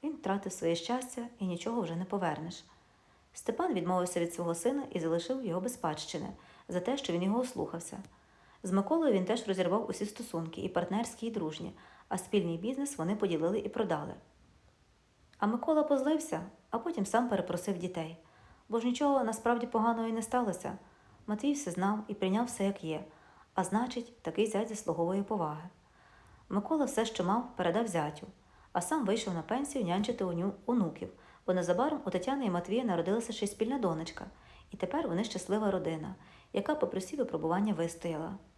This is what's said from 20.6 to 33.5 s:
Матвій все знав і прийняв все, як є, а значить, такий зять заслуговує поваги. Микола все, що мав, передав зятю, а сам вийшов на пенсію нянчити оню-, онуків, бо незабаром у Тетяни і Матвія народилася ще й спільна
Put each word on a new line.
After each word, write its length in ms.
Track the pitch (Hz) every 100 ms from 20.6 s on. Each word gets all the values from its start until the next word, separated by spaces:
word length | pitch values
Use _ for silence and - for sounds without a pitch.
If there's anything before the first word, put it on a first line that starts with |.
| - 202 - - - - -
Матвій 260 | 214 277
все 180 | 285 -
знав 280 | 175 190 214 214
і 60 |
прийняв 320 | 208 190 202 240
все, 200 | - 196
як 180 | 196
є, 200 | 160 156 - - - - -
а 100 | -
значить, 580 | 180 208 240 240 240 -
такий 260 | - 160 214
зять 220 | 196 226
заслуговує 540 | 214 - 156 170 196
поваги. 460 | 202 214 156 151 170 - - - - - - - -
Микола 360 | 202 208 320 277
все, 200 | - 220
що 180 | -
мав, 320 | 190 220 247 -
передав 320 | 175 180 233
зятю, 400 | 170 147 - - - _ - -
а 100 | 180
сам 240 | 180 311 214
вийшов 280 | 220 -
на 80 | 170
пенсію 440 | 156 247 285 277 185
нянчити 380 | 180 208 240
оню-, 300 | 185 170 190 - -
онуків, 440 | 240 180 - - - - - -
бо 60 |
незабаром 480 | 180 175 180 277 302 -
у 40 |
Тетяни 360 | 185 180 277 240
і 40 |
Матвія 340 | 175 175 220
народилася 500 | 247 175 170 214 226
ще 120 | 214
й 20 |
спільна 320 | 202